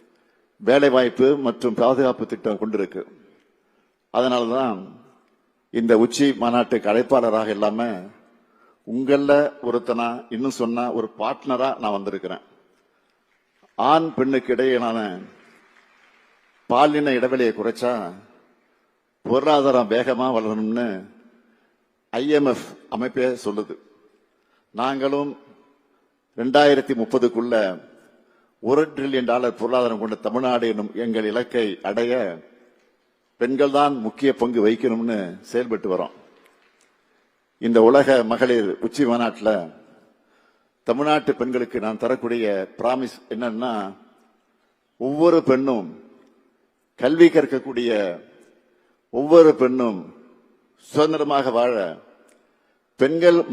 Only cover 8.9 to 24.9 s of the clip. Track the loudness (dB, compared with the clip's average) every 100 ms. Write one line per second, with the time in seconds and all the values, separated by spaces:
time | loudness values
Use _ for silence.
8.9 | -6 0 0 4 4 2 -4 -4 -4 -4
9.9 | -4 -4 -6 -10 -6 -6 -4 -4 -4 -4
10.9 | -6 -8 -6 -6 -6 -6 -2 -2 -4 -4
11.9 | -6 -6 -10 -10 -14 -16 _ _ _ _
12.9 | _ _ _ _ _ _ _ _ -4 2
13.9 | 2 2 -2 -2 -2 -2 -2 0 0 -2
14.9 | -4 -6 -8 -16 -20 _ _ _ _ _
15.9 | _ _ _ _ _ _ _ -2 4 4
16.9 | 2 0 0 0 0 0 0 -6 -4 -4
17.9 | -4 -8 -12 -20 _ _ _ _ _ _
18.9 | _ _ _ -2 0 4 4 4 2 2
19.9 | 0 0 -2 0 -2 -2 -4 -4 -4 -4
20.9 | -8 -12 -20 _ _ _ _ _ _ _
21.9 | _ _ -6 0 2 2 0 -6 -20 -12
22.9 | -8 -6 -2 -2 -2 -6 -6 -8 -12 _
23.9 | _ _ _ _ _ _ _ _ -6 -6